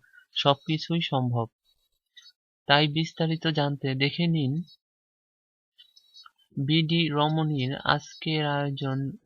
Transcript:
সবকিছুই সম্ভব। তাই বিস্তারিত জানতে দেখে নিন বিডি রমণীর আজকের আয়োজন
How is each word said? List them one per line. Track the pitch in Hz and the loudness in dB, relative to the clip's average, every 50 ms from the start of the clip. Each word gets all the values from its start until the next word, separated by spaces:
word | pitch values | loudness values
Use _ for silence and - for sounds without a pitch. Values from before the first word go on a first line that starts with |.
| _ _ _ - _ _ - | _ _ _ -20 _ _ -6
সবকিছুই | - - 143 143 - - - 156 156 - - 170 170 | 0 2 2 2 2 0 -4 -4 -4 -2 -2 -4 -2
সম্ভব। | 165 - 147 131 127 123 120 120 113 - _ _ _ _ _ _ _ _ _ _ _ _ - - - - _ _ _ _ _ _ - | -2 0 0 0 0 0 0 -2 -2 -4 _ _ _ _ _ _ _ _ _ _ _ _ -20 -20 -20 -20 _ _ _ _ _ _ 0
তাই | - 143 147 156 | 4 4 4 4
বিস্তারিত | 151 143 160 165 165 - - 165 160 160 160 - | 2 2 0 -2 -2 -2 -2 -2 -2 -2 -2 -2
জানতে | 165 156 151 143 143 143 139 - 135 131 | -2 0 0 0 0 -2 -2 -2 -2 0
দেখে | 131 139 143 - - 170 | 0 0 0 0 0 0
নিন | 170 165 160 143 127 143 165 180 - - _ _ _ _ _ _ _ _ _ _ _ _ _ _ _ _ _ _ _ _ _ - _ _ - _ _ - - - - _ _ _ _ - - 139 | 2 2 2 2 0 -2 -2 -6 -8 -14 _ _ _ _ _ _ _ _ _ _ _ _ _ _ _ _ _ _ _ _ _ -20 _ _ -20 _ _ -20 -20 -20 -20 _ _ _ _ -6 -4 0
বিডি | 135 151 165 165 151 165 170 165 151 | 2 2 2 2 2 2 0 0 0
রমণীর | 147 147 147 156 156 160 160 151 151 139 127 127 139 | 2 2 2 2 2 0 0 0 0 -2 -2 -4 -4
আজকের | - - - 147 147 - - - - - 160 156 156 151 | -4 0 0 0 0 -2 -8 -14 -8 -4 -2 -2 0 0
আয়োজন | 147 143 143 143 143 139 139 143 135 131 135 139 135 - - - | 0 0 0 -2 -2 -4 -4 -4 -2 -2 -2 -4 -6 -6 -6 -4